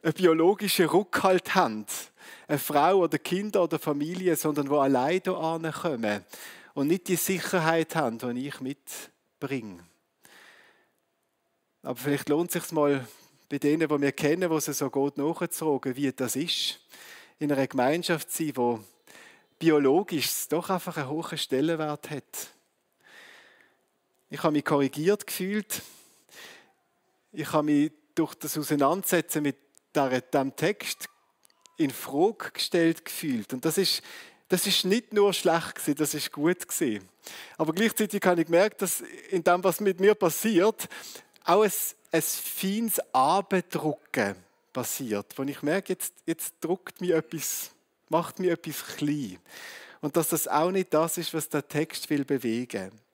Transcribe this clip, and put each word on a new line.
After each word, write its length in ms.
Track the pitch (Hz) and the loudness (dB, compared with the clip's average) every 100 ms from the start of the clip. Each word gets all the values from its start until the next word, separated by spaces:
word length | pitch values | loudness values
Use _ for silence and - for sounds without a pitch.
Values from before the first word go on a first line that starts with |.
einen 100 | 165 | -2
biologischen 720 | 156 180 160 170 208 202 - 165 | 4 4 6 6 4 0 2 4
Rückhalt 680 | 165 208 - 190 185 - 190 | 4 2 0 4 2 2 2
haben. 300 | 151 107 104 - - _ - - - | 2 0 -8 -10 -12 _ -20 -20 -4
Eine 120 | 147 | -4
Frau 400 | - 147 160 196 | 0 4 4 4
oder 180 | 170 151 | 2 0
Kinder 460 | - 185 208 202 | -2 -4 0 0
oder 140 | 170 156 | 0 -2
Familie, 600 | - 143 151 185 185 156 | -2 -2 -2 -2 0 2
sondern 300 | 156 147 139 | 0 -2 0
die 80 | 147 | 4
allein 460 | 139 131 135 185 | 4 4 2 0
hierher 520 | 190 185 160 165 160 | -2 -2 -2 -2 -4
kommen 500 | - 175 127 113 104 - - - - - - | -4 -4 -2 -2 -2 -6 -18 -18 -18 -14 -2
und 120 | 139 | 0
nicht 220 | 190 - | 0 0
die 80 | 175 | -2
Sicherheit 800 | - 190 - 190 160 165 156 165 | 0 -2 0 0 2 2 0 0
haben, 240 | 135 113 | -2 -2
die 280 | 127 123 139 | -6 -6 -8
ich 140 | - | -8
mitbringe. 1200 | 127 113 - - - _ _ _ 143 135 110 87 85 _ _ _ _ - - - _ _ _ _ _ _ _ _ _ _ _ _ | -10 -10 -12 -16 -16 _ _ _ -6 -6 -6 -14 -20 _ _ _ _ -20 -20 -20 _ _ _ _ _ _ _ _ _ _ _ _
Aber 140 | - 120 | -10 -6
vielleicht 340 | 131 143 - | -2 -2 0
lohnt 240 | 147 175 | 0 0
es 80 | 175 | -4
sich 100 | - | -4
mal 340 | 156 147 139 120 - _ _ _ | 0 2 2 -4 -18 _ _ _
bei 80 | 143 | -2
denen, 300 | 147 156 160 | 0 2 2
die 140 | 147 | 2
wir 100 | 143 | 0
kennen, 380 | - 147 175 180 | 0 0 2 0
wo 80 | 160 | -2
es 80 | 147 | -2
so 240 | 139 135 | -4 -2
geht, 280 | 139 143 143 | 0 -2 0
nachzutragen, 760 | 143 170 175 - 160 135 135 127 | -4 -2 -6 -4 -2 -2 -2 -2
wie 160 | 139 | -4
das 240 | - 127 131 | -2 -4 -2
ist, 440 | 170 - - - _ - - - - _ | -4 -2 -4 -6 _ -20 -20 -20 -20 _
in 120 | 147 | -2
einer 140 | 139 131 | 0 0
Gemeinschaft 640 | 131 127 160 170 165 - | 2 2 2 0 -4 -4
zu 140 | - | -6
sein, 80 | 160 131 | -4 0
wo 240 | 120 117 101 _ _ - - - _ _ | 0 0 -6 _ _ -20 -20 -20 _ _
biologisch 680 | 160 151 135 151 208 160 120 | 4 6 6 4 2 -2 -2
es 220 | - - | -4 -2
doch 220 | 156 175 | -4 -2
einfach 280 | 185 180 160 | -4 -4 -8
einen 120 | 131 | -6
hohen 280 | 151 165 156 | -6 -6 -8
Stellenwert 720 | - 131 156 165 156 147 - | -2 0 0 0 -4 -6 -8
hat. 400 | 143 - - - _ _ _ _ _ _ - - - - _ _ _ _ _ _ _ _ | -12 -10 -14 -14 _ _ _ _ _ _ -20 -20 -20 -20 _ _ _ _ _ _ _ _
Ich 140 | 147 | -2
habe 80 | 165 | 2
mich 140 | 151 - | 2 2
korrigiert 600 | 147 139 147 160 208 - | 2 2 2 0 0 -2
gefühlt. 560 | - 185 208 196 - - - _ _ _ - - - _ _ _ _ _ _ _ | -6 -2 -2 -4 -10 -10 -20 _ _ _ -20 -20 -20 _ _ _ _ _ _ _
Ich 220 | - 143 | -10 -2
habe 100 | 151 | 0
mich 280 | 151 147 151 _ _ | 4 4 2 _ _
durch 220 | - 160 - | -2 -2 -2
das 220 | 151 - | -8 -6
Auseinandersetzen 840 | 143 147 139 180 185 180 151 156 | -2 2 2 2 2 0 0 -2
mit 120 | 147 131 _ _ _ 151 | -2 -4 _ _ _ 0
der, 240 | 135 127 | 2 0
diesem 340 | - 147 135 | 0 0 0
Text 520 | - 160 208 - - - _ _ _ _ _ - _ | -2 -4 -2 -8 -10 -12 _ _ _ _ _ -20 _
in 140 | 147 | -2
Frage 600 | 131 - 139 190 220 - | -2 -6 0 0 0 -12
gestellt 540 | - - 175 165 165 - | -6 -2 2 2 0 -6
gefühlt. 480 | - 165 120 104 | -8 -4 -4 -4
Und 100 | 131 | -4
das 140 | 160 160 | -2 0
ist, 240 | 185 - - - - _ _ | 0 -2 -6 -20 -20 _ _
das 180 | 185 208 | 0 2
ist 160 | 185 | 0
nicht 300 | 185 220 - | 2 0 2
nur 180 | 208 202 | 4 4
schlecht 440 | 185 180 165 - - | 4 2 2 0 -6
gewesen, 200 | - 143 | -2 0
das 180 | 151 | 0
ist 200 | 151 - | -2 -6
gut 340 | - 156 180 - | 0 0 0 -4
gewesen. 400 | - 151 104 98 _ - - - - | -2 -2 -2 -8 _ -18 -18 -18 -4
Aber 140 | 156 | -2
gleichzeitig 500 | 160 226 - 214 202 190 | 2 0 2 -2 2 2
habe 160 | 175 | 2
ich 60 | 160 | 4
gemerkt, 340 | 170 208 - | 4 4 0
dass 200 | 190 - - - - | -4 -4 -6 -16 -4
in 160 | 190 170 | 0 4
dem, 180 | 175 | 4
was 160 | 185 165 | 4 2
mit 220 | 208 175 | 0 4
mir 140 | 196 208 | 4 6
passiert, 760 | 180 - 214 202 202 - - - - - - _ - | 2 2 2 4 4 2 -10 -12 -16 -18 -20 _ 4
auch 180 | 180 | 6
ein, 80 | 214 - - - _ | 6 2 -6 -8 _
ein 100 | 165 | -2
feines 800 | - - - - 190 208 226 - - | 0 -4 -6 -4 -2 -2 0 -2 0
Abendrucken 1200 | - 139 185 190 190 - 160 156 143 _ - 101 92 - _ _ | 2 4 4 2 -2 0 -4 -4 -4 _ -2 -2 -2 -14 _ _
passiert, 640 | - 120 - 127 104 - - | -6 -6 -6 -4 -4 -4 -6
wo 60 | |
ich 180 | 135 139 | -6 -4
merke, 320 | 143 185 - | -2 -2 -2
jetzt, 200 | 185 - _ - | -6 -6 _ -6
jetzt 300 | 165 - - | -6 -6 -8
druckt 400 | 160 180 - - | -4 -4 -6 -8
mich 120 | 180 | 0
etwas, 600 | 160 156 165 - - - _ _ _ _ | 0 0 -6 -6 -6 -10 _ _ _ _
macht 300 | 160 170 - | -2 -2 -4
mich 100 | 185 | -2
etwas 360 | 170 - 147 - - | -2 -6 -12 -12 -4
klein. 400 | 147 147 117 90 _ - - - - - | -2 -2 -6 -10 _ -18 -18 -18 -20 -10
Und 160 | 147 165 | -2 0
dass 100 | 156 | 0
das 220 | 165 - | -2 0
auch 220 | 139 170 | 2 2
nicht 220 | 196 185 | 0 0
das 240 | 151 165 170 | 2 0 -2
ist, 160 | 165 | -4
was 140 | 165 - | -6 -2
der 180 | 151 - | -4 -2
Text 440 | 147 151 - - | -4 -4 -6 -2
will 160 | 147 135 | -2 0
bewegen. 640 | 139 120 113 123 104 95 110 _ | -2 -2 -4 -4 -8 -8 -14 _